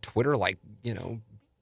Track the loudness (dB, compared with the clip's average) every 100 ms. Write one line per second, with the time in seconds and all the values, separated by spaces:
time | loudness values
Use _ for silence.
0 | -2 0 2 4 2 0 -12 -10 -8 -8
1 | -8 -10 -12 -20 _ _